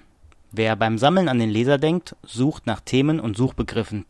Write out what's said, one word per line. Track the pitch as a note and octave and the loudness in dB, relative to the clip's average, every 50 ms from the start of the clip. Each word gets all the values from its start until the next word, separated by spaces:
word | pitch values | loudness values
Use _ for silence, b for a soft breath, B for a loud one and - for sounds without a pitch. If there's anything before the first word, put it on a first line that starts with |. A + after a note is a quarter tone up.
| - _ _ _ - - - _ - _ | -20 _ _ _ -20 -20 -20 _ -20 _
Wer | - G2+ A2 A2 A2 | -4 -2 0 0 0
beim | G2 A2+ A2 A2+ A2 | 0 0 0 0 2
Sammeln | B2 D3 F3 F#3+ F#3 D3+ | 2 2 4 4 2 2
an | B2+ A#2+ | 2 2
den | A2+ A2 | 2 2
Leser | G#2 A2 A#2+ C3 C#3+ C#3 | 2 2 2 2 2 2
denkt, | C#3+ D#3 E3+ F3+ - - - _ - | 2 2 0 0 -4 -6 -16 _ -20
sucht | - - A2 B2+ D3+ D3+ - - | -10 -2 0 0 0 0 -2 -4
nach | A#2 G#2+ - | -6 -6 -6
Themen | - - - B2+ C#3 D3+ D#3 D#3+ | -4 -2 0 2 2 2 0 0
und | - A#2+ G2+ | -2 -4 -2
Suchbegriffen, | G2+ B2+ C3+ - - A#2 - - A#2+ G#2+ - G#2+ G#2 - - | 0 0 -2 0 -2 -6 -4 -4 -4 -4 -4 -6 -10 -8 -6